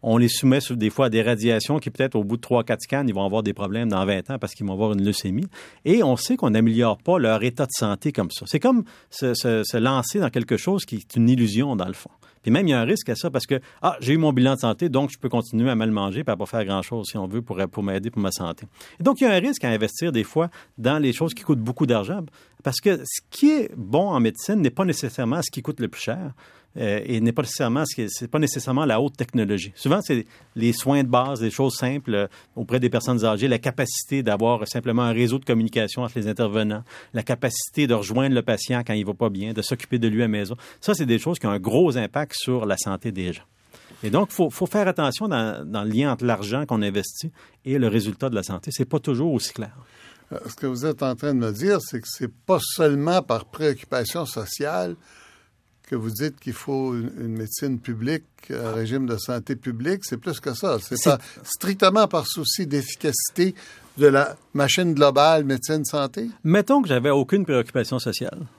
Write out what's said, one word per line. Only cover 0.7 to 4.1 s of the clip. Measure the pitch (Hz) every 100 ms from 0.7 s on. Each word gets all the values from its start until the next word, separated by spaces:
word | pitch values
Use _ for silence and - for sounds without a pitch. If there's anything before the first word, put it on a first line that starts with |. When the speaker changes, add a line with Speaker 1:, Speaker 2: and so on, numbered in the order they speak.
| 123
Speaker 1:
des | 107
fois | - 131
à |
des | 110
radiations | 113 113 113 113 - 147
qui, | -
peut-être, | - 135
au | 117
bout | 101 117
de |
trois, | - 120
quatre | 113 110
scans, | - - 139
ils |
vont | 98 98
avoir | 107
des | 104
problèmes | - 101 104 117
dans | 98
vingt | 95